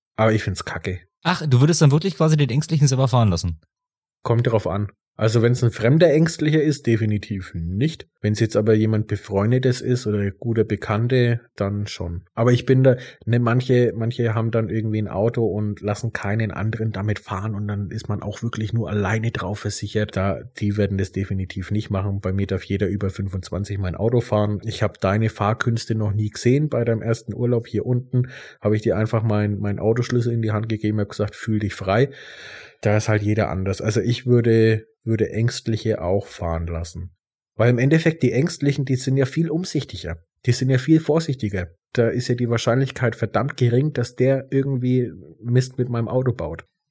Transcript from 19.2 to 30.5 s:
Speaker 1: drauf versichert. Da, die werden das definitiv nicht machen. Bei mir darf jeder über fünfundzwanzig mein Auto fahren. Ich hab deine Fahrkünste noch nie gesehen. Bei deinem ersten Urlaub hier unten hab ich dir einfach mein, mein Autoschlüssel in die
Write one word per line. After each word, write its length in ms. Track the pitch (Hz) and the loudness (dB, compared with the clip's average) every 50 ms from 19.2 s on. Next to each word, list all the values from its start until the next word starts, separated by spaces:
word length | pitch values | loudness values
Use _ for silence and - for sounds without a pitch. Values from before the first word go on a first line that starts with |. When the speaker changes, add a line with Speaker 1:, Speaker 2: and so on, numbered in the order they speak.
| 110 117 | -2 -2
Speaker 1:
drauf 300 | - - - 92 104 - | -4 -4 -4 -6 -6 -6
versichert. 580 | - 104 - - 104 101 - 107 107 - - 98 | -6 -6 -6 -6 -8 -6 -4 -2 -4 -2 -2 -2
Da, 220 | 95 98 82 60 - - - - | -2 -2 -2 -4 -8 -12 -8 -4
die 200 | 107 101 101 107 | -2 -2 0 0
werden 200 | 101 98 98 95 | 0 0 0 -2
das 140 | 95 - | -2 -2
definitiv 580 | - 95 98 - 98 95 92 90 - 101 90 - | -4 -4 -4 -4 -4 -4 -6 -6 -8 -8 -8 -4
nicht 220 | 104 107 104 - | -4 -4 -2 -2
machen. 280 | 101 95 98 101 98 101 | -2 -2 -2 -2 -4 -4
Bei 140 | - 95 95 | -2 -2 -2
mir 140 | 98 98 - | -2 -2 -2
darf 160 | 98 92 - | -2 -4 -4
jeder 240 | - 98 98 101 90 | -4 -2 -2 -2 -2
über 240 | 98 98 101 92 | -2 -2 -4 -4
fünfundzwanzig 680 | - - 98 95 92 92 - - - 92 101 - 101 98 | -4 -4 -6 -6 -6 -6 -8 -6 -6 -6 -6 -4 -4 -4
mein 160 | 98 90 82 | -4 -4 -4
Auto 260 | - 104 117 120 120 | -2 0 0 2 0
fahren. 420 | - - 110 104 104 104 104 95 - | 0 2 2 0 2 0 -2 -4 -6
Ich 180 | 113 - - | -8 -4 -2
hab 180 | 113 101 - - | -2 -2 -2 0
deine 300 | - 95 98 107 110 110 | 0 0 2 2 0 0
Fahrkünste 640 | - - 104 104 113 - - 120 117 113 - - 113 | -2 0 0 0 0 0 0 0 -2 -2 -2 -4 -4
noch 200 | 110 107 104 101 | -2 -2 -2 -2
nie 160 | 107 107 104 | -2 -2 -4
gesehen. 400 | - - - 120 131 143 156 143 | -4 -2 2 2 2 2 2 0
Bei 140 | - 120 117 | 0 -2 0
deinem 180 | 117 113 110 - | 0 0 -2 0
ersten 320 | 113 113 - - - 101 | -2 -4 -4 -4 -8 -6
Urlaub 320 | - 120 120 120 117 113 - | -4 -2 0 0 0 -2 -2
hier 180 | - 104 - | -4 -4 -2
unten 440 | 123 123 123 127 - - 123 123 - - - - - - _ | 0 -2 -2 -2 -2 0 0 0 -2 -4 -16 -18 -20 -10 _
hab 120 | - 107 107 | -2 0 0
ich 80 | 107 | 2
dir 160 | - 113 82 101 | 2 0 0 0
einfach 240 | 107 107 - 110 | 0 0 0 0
mein, 380 | 110 110 104 104 104 104 104 101 | 0 2 2 2 2 0 0 -2
mein 180 | 104 101 101 - | -2 -4 -4 -2
Autoschlüssel 560 | - 107 117 123 123 - 127 120 113 120 117 | 0 0 2 2 0 0 0 0 0 0 -2
in 80 | 117 | -2
die 100 | 110 107 | -2 -2